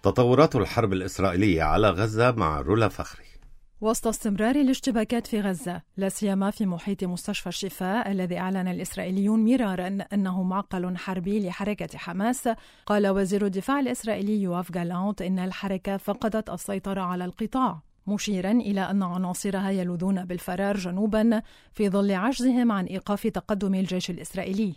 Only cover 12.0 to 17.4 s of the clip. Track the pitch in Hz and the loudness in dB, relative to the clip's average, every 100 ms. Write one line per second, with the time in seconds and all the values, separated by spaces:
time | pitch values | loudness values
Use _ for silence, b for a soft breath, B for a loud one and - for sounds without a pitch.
12 | - 175 214 247 240 220 b b - 208 | -8 -2 -2 0 -2 -4 b b 0 2
13 | 202 190 190 202 208 190 190 277 254 254 | 2 2 0 0 0 -2 -2 0 0 -2
14 | 226 202 208 214 190 175 180 175 170 180 | -4 -2 0 0 0 -2 -4 -4 -4 -2
15 | 196 208 185 190 185 185 196 185 196 196 | -2 -4 -2 -2 -2 -4 -4 -4 -4 -6
16 | - 202 220 220 - 180 - 196 190 196 | -4 -2 -2 -2 -4 -8 -6 -6 -4 -4
17 | 180 180 180 - | -4 -4 -6 -6